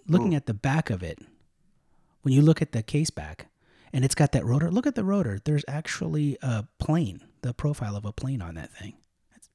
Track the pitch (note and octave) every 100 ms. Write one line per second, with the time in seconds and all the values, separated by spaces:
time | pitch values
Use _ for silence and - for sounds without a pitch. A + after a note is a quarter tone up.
0 | - F3 G#3+ D3+ - G#2 C#3 D3 - F#2+
1 | E2+ - - _ _ _ _ _ _ _
2 | _ _ C#3 C3+ D3+ D#3 D#3+ A2+ - D3
3 | D#3+ - D2+ D#2 - _ _ _ - C#3
4 | C3+ - D3 - A#2+ C3+ E3 G3 C#4+ A#3
5 | F#3+ G3+ C#3 G2+ - D3 - D3 - -
6 | E3 D3+ D3 C3+ C3 A2 G#2 - - D#3+
7 | A#2 E2+ - _ B2 - D3 D3 G#2+ G2+
8 | G#2+ - C3 C3 E2+ E2 - - - -
9 | _ _ _ _ -